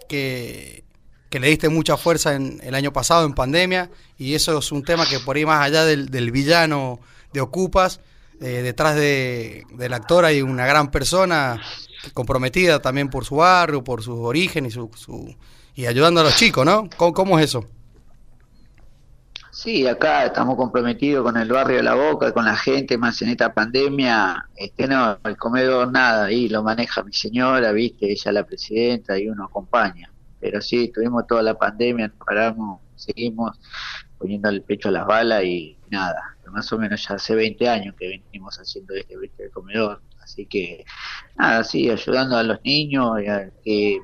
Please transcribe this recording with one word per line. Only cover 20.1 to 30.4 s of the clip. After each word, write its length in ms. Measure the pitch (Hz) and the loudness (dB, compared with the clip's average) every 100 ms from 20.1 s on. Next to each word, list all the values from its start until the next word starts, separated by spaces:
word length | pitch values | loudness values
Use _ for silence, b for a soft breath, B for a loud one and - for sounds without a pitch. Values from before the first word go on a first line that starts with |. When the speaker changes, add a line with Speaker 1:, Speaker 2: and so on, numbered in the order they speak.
| 147 123 | 2 2
Speaker 2:
estamos 300 | - 120 123 | 0 0 0
comprometidos 680 | 127 127 120 113 143 143 | 0 0 0 0 0 2
con 120 | 120 117 | 2 0
el 160 | 113 | 2
barrio 240 | 127 131 127 | 2 2 2
de 60 | |
La 100 | 117 | 2
Boca, 380 | 120 147 147 123 | 2 2 2 0
con 140 | 113 113 | 2 2
la 100 | 107 | 0
gente, 420 | - 135 131 123 | 0 0 0 0
más 240 | 120 113 | 0 -2
en 80 | 107 | -2
esta 240 | 120 113 | 0 0
pandemia. 960 | - 110 127 139 139 131 113 95 82 - - | 0 0 0 0 0 0 2 0 -2 -10 -14
Este, 320 | 101 - 131 | -10 -4 0
no, 320 | 135 120 101 107 | 2 0 -2 -6
el 120 | 101 | -6
comedor 540 | 117 123 127 127 123 | -2 0 2 2 2
nada, 340 | 127 127 113 101 | 2 2 2 2
ahí 220 | 117 117 | 2 0
lo 160 | 107 | 0
maneja 400 | 107 113 113 - | 0 -2 -2 -4
mi 80 | 98 | -4
señora, 640 | - 110 117 127 131 117 | -4 -4 0 2 4 2
¿viste? 320 | 104 120 - 101 | 2 0 -2 -2
Ella 140 | 101 - | -2 0
es 20 | |
la 120 | 101 95 | -2 -2
presidenta 760 | 92 - 107 120 120 - 98 | -8 -4 0 0 0 -2 -4
y 80 | 107 | -4
uno 160 | 104 92 | -6 -8
acompaña. 640 | 101 98 120 107 87 - - - | -10 -2 0 0 -2 -18 -20 -20
Pero 220 | - | -10